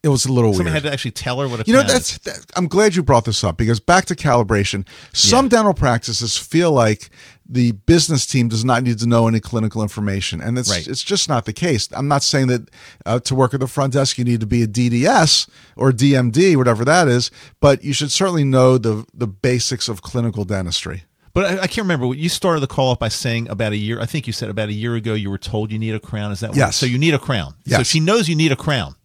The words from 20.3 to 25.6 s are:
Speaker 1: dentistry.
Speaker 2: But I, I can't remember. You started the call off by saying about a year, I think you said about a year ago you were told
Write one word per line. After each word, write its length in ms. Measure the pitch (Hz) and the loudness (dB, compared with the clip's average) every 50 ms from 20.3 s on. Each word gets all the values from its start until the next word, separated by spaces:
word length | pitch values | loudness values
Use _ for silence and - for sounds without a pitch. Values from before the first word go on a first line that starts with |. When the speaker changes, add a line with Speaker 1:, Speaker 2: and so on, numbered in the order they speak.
| 101 107 101 | -2 -4 -4
Speaker 1:
dentistry. 580 | 90 104 95 95 87 85 - - - - 98 - _ _ _ _ - _ | -4 -4 -4 -4 -4 -6 -6 -6 -8 -12 -12 -14 _ _ _ _ -6 _
Speaker 2:
But 100 | 175 196 | -2 0
I, 60 | 190 180 190 | 0 -2 -2
I 40 | 185 | -4
can't 120 | 175 - 233 214 | -4 -4 -4 -2
remember. 300 | 185 170 139 120 123 131 | -2 0 0 0 -2 -4
You 140 | 147 156 175 | -2 -4 -4
started 300 | - - - 185 165 156 | -4 -2 0 0 0 0
the 60 | 135 - | -2 -4
call 220 | - - 135 127 | -2 0 0 0
off 60 | 123 - | 0 0
by 80 | 120 110 | -2 -6
saying 400 | - - - 123 117 117 117 120 | -6 -4 -4 -4 -4 -4 -4 -6
about 240 | 107 101 113 107 | -4 -4 -4 -2
a 40 | 104 | -2
year, 240 | 107 104 107 117 117 | -4 -4 -4 -4 -6
I 60 | 113 | -6
think 200 | 113 - 156 117 123 | -6 -6 -6 -6 -6
you 40 | |
said 160 | 110 - 123 104 | -8 -6 -8 -8
about 180 | 101 107 107 104 | -6 -6 -4 -4
a 40 | |
year 220 | 104 104 110 120 117 | -4 -6 -4 -4 -4
ago 200 | 117 107 117 110 | -4 -4 -4 -4
you 160 | 107 101 98 | -4 -4 -4
were 60 | 98 95 | -6 -8
told 320 | - - - 107 | -8 -6 -4 -4